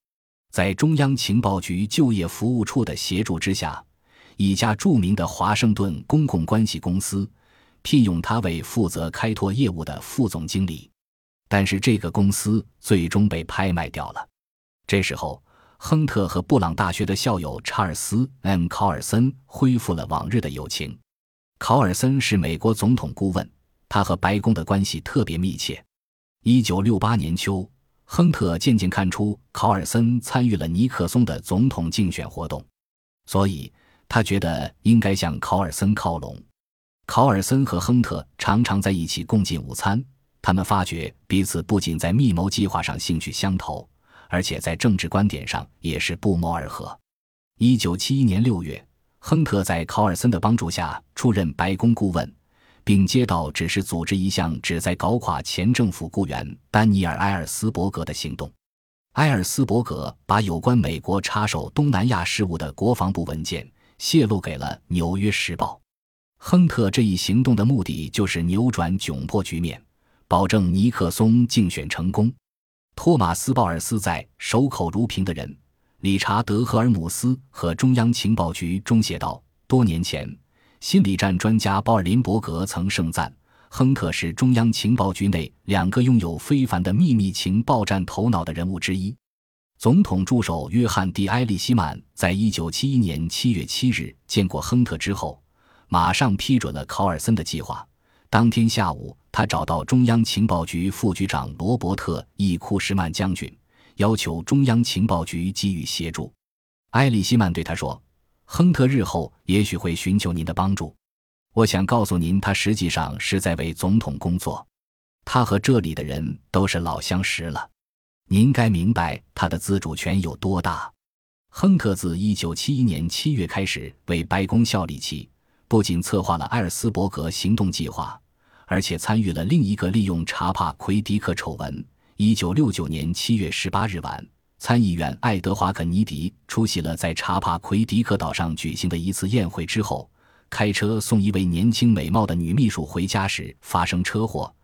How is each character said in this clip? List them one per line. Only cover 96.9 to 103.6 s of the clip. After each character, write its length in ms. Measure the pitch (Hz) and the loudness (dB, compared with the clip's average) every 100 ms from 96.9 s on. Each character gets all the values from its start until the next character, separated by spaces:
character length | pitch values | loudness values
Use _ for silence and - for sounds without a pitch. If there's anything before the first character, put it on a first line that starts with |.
| - | -4
尔 140 | 98 80 | -2 -2
森 160 | - | 0
的 100 | 110 | 0
计 160 | 80 80 | 0 -8
划。 260 | - - - _ _ _ _ | -8 -10 -14 _ _ _ _
当 220 | - 117 | 2 4
天 180 | 117 113 | 4 2
下 240 | - 95 | 2 -2
午， 240 | 73 - - _ | -4 -10 -18 _
他 160 | - 107 | -4 -2
找 180 | - | -2
到 200 | - 85 | -2 -4
中 200 | - 127 123 | 0 4 4
央 160 | 117 | 4
情 260 | 113 - 110 | 2 2 0
报 180 | 90 82 | 0 -2
局 240 | 85 92 | -2 -2
副 240 | 98 107 | -2 -2
局 140 | 87 95 | 0 -2
长 220 | 76 - 76 | -4 -6 -6
罗 220 | 92 120 | -2 -2
伯 160 | 87 | -2
特 260 | 98 - 80 - - | -4 -4 -6 -6 -2
·E 220 | 98 85 | 0 0
库 200 | - 101 | -2 -2
什 140 | - | 0
曼 180 | 98 85 | -2 -2
将 220 | - 95 | -2 -2
军， 240 | 90 82 - | -4 -8 -14